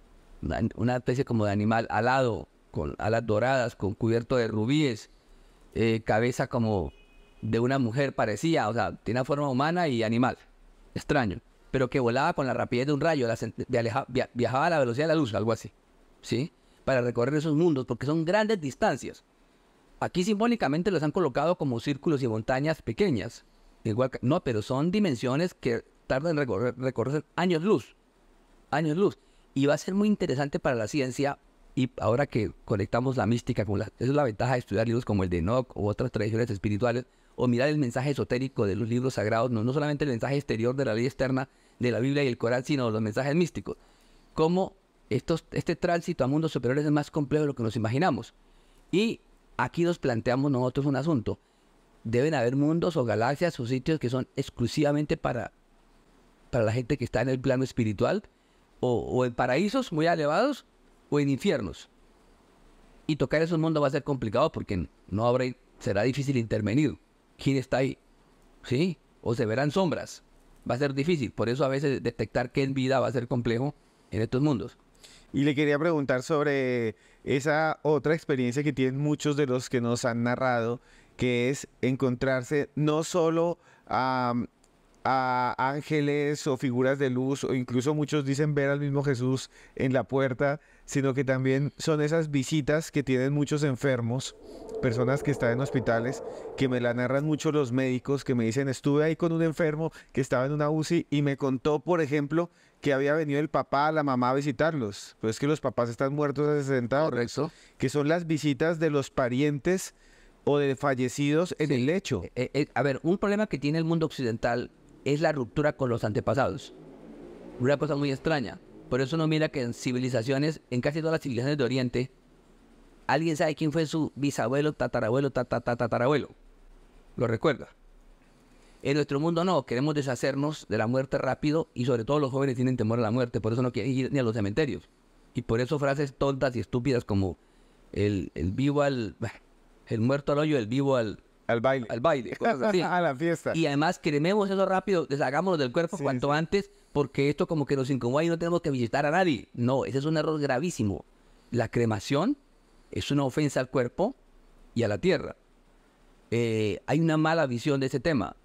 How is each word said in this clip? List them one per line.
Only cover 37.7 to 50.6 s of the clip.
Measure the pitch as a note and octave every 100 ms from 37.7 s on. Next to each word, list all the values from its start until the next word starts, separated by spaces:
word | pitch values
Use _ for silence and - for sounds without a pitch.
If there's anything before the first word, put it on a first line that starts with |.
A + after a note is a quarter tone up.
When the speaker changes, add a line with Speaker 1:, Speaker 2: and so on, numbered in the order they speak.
| D3+
Speaker 1:
mensaje | B2+ B2 C#3+
esotérico | C3+ G#2+ B2 C3+ - G#2
de |
los | F#2 A2
libros | A#2+ B2+
sagrados, | A#2+ G#2 A2+ B2+
no, | A2+
no | A#2
solamente | C#3+ D3 D3
el | D3
mensaje | A2+ A#2+
exterior | C#3 - A2+ A#2
de | C3+
la | C3
ley | G#2+ B2
externa | - C3 C3 C#3 _ _ -
de | A#2+
la | A2
Biblia | C3 C#3+
y | C3+
el | A#2
Corán, | A#2 B2
sino | B2+ D3 A#2+
los | G#2+
mensajes | A2 G#2+ C#3 D#3
místicos. | E3+ - - - _ _ _ - _
Cómo | - D#3+ F3+ F#3+ - _ _ -
estos, | A#2+ - E3 -
este | - - E3
tránsito | F3 E3+ F3 E3
a | C3
mundos | D3 D#3+
superiores | - A#2+ C#3
es | D3+
más | D3 C#3+
complejo | D#3+ C#3 D3+
de | D3+
lo |
que | C3
nos | A2+ A2+
imaginamos. | G#2+ C3 F3+ A#2 A#2 - _ _ _ _ _
Y | F3+ A3+ - _ _ _ -
aquí | B2 -
nos | E3+ F3
planteamos | - A2+ B2+ B2+ C#3+
nosotros | B2+